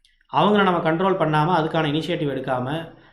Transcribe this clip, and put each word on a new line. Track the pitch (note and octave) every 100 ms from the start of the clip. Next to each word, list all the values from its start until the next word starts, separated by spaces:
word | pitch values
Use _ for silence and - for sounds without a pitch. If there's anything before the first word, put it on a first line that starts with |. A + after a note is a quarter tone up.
| _ _ _
அவங்கள | C#3 F#3 G#3
நம்ம | F#3+ F3 D#3+
கண்ட்ரோல் | E3 F#3+ F#3
பண்ணாம, | D#3 D3+ D#3 F3
அதுக்கான | D#3 E3 D3+
இனிஷியேட்டிவ் | D3+ D#3 E3 D3
எடுக்காம | C3 C3 B2+ B2 D#3+ E3 - -